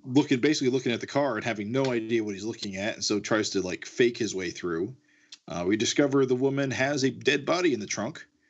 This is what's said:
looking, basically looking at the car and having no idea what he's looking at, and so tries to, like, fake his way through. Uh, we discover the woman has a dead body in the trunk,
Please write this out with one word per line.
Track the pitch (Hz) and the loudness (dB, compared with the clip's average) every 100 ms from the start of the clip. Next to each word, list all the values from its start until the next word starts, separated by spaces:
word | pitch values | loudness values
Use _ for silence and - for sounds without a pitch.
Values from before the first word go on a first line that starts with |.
| 131 | 0
looking, | 131 151 131 | 2 4 4
basically | 143 147 131 | 2 2 2
looking | 131 131 | 0 0
at | 110 | -2
the | - | -2
car | 139 143 107 | 0 0 0
and | |
having | 120 107 104 | -4 -4 -2
no | 131 135 | 0 2
idea | 120 110 117 | 0 0 0
what | 107 | 0
he's | 95 | -4
looking | 107 110 104 95 | -6 -6 -6 -4
at, | 107 | -4
and | - | -2
so | 104 104 | 0 0
tries | - 110 101 | 2 0 2
to, | 98 | 0
like, | 90 87 | -2 -4
fake | - - - - | -4 2 2 2
his | 104 | -4
way | 95 90 | -4 -6
through. | - 87 82 104 131 _ _ _ - - | -6 -4 -2 -4 -8 _ _ _ -20 -10
Uh, | 87 87 | -4 0
we | 107 | 0
discover | 117 - 143 139 127 | 2 2 4 4 4
the | |
woman | 123 135 139 135 | 2 2 0 -2
has | 117 131 147 | 0 0 2
a | 131 | 0
dead | 117 113 147 143 | 0 0 2 2
body | 170 180 | 2 2
in | 117 | 0
the | 98 | -2
trunk, | - 113 - - _ | -4 -4 -8 -16 _